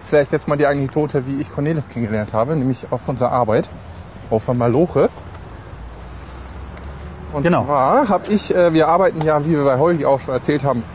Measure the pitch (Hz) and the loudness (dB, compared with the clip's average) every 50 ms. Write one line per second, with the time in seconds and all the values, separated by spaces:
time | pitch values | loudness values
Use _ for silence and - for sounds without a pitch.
0 | - - - 151 143 - - 147 - - 147 143 147 143 143 143 139 127 - 151 | -4 2 2 2 2 2 0 -2 0 -2 0 2 2 2 2 0 -2 -2 0 -2
1 | 151 147 - 143 123 131 139 139 147 - - - 143 151 165 156 131 - - 120 | -2 0 -2 -4 -2 -2 -4 -4 -6 -6 -4 -2 -2 0 0 -2 -4 -6 -4 -4
2 | 117 101 110 107 107 101 - 110 117 135 165 156 127 131 127 - - - - 123 | -2 -2 -2 -2 -2 -2 0 0 0 2 0 0 0 0 -2 -2 -4 -6 -6 -4
3 | - - 143 113 123 120 - 127 120 104 107 143 190 - - - - - - - | -4 -4 -2 0 0 0 2 2 2 4 2 2 2 -2 -8 -18 -16 -16 -16 -16
4 | - - - - - - 117 113 - - 123 123 120 120 113 135 175 170 - 135 | -16 -18 -18 -18 -4 0 0 0 2 0 0 2 2 2 4 4 2 2 4 2
5 | 165 233 - - - - - - - - - - - - - - - - - - | 2 2 0 -6 -18 -16 -16 -16 -16 -16 -16 -18 -18 -18 -16 -16 -16 -16 -16 -16
6 | - - - - - - - - - - - - - - - - - - - - | -16 -16 -16 -16 -16 -16 -16 -16 -16 -14 -14 -14 -14 -14 -14 -14 -14 -14 -14 -12
7 | - - - - - - - 147 139 170 175 131 110 131 147 135 131 139 190 254 | -14 -14 -14 -14 -14 -8 -6 -4 -2 0 0 0 0 0 2 2 4 4 4 4
8 | 294 208 190 180 180 - 208 202 - - 196 180 175 170 160 160 156 151 170 180 | 4 2 0 0 0 0 -2 -2 0 0 2 4 4 6 6 4 4 6 4 4
9 | 190 170 - 160 151 156 156 147 147 160 165 147 143 139 131 127 147 175 175 160 | 4 2 2 2 0 2 2 2 2 2 2 4 4 4 4 4 4 4 2 2
10 | 139 135 139 131 - - 131 123 - - 147 147 131 143 127 120 113 - | 2 2 2 2 0 -2 -2 -2 0 0 0 2 2 0 0 0 -2 -6